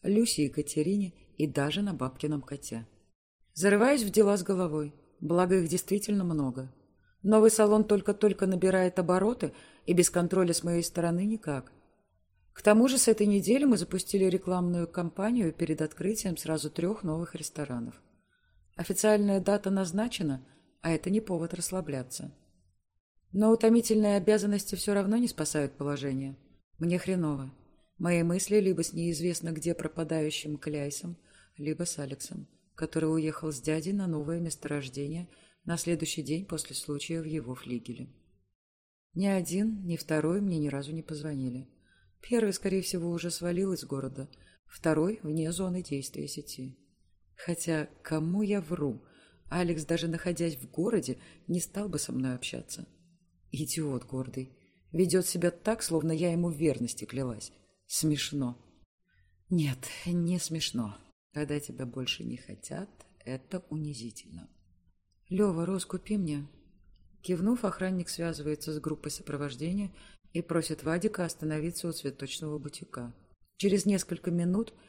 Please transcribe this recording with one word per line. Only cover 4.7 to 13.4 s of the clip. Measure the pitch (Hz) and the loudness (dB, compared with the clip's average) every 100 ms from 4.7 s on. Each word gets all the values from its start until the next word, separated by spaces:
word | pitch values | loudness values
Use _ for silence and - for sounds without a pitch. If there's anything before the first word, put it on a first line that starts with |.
| 151 147 - _ - | -2 -4 -10 _ -8
благо | 175 175 180 190 | 0 4 6 4
их | 165 | 4
действительно | 170 - 202 - 202 | 0 0 0 0 0
много. | 175 156 131 127 131 - _ _ _ _ | 0 0 -2 -4 -10 -14 _ _ _ _
Новый | 190 220 220 | 4 8 8
салон | 220 208 214 | 8 6 6
только-только | 214 202 202 202 208 202 190 | 6 4 2 4 2 4 2
набирает | 180 185 185 185 185 | 4 4 4 4 2
обороты, | 170 180 160 - 156 - - - - | 2 4 2 0 -4 -6 -20 -6 2
и | |
без | 175 170 | 6 6
контроля | 175 175 185 175 | 4 2 4 4
с | 165 | 2
моей | 170 170 | 0 0
стороны | 170 170 170 175 208 | 0 0 0 2 0
никак. | 220 156 139 - - _ _ _ _ _ _ _ | -2 -4 -6 -8 -18 _ _ _ _ _ _ _
К | - | 2
тому | 208 214 254 | 6 8 8
же | 262 | 6
с | 233 | 6
этой | 220 208 | 6 6
недели | 202 | 4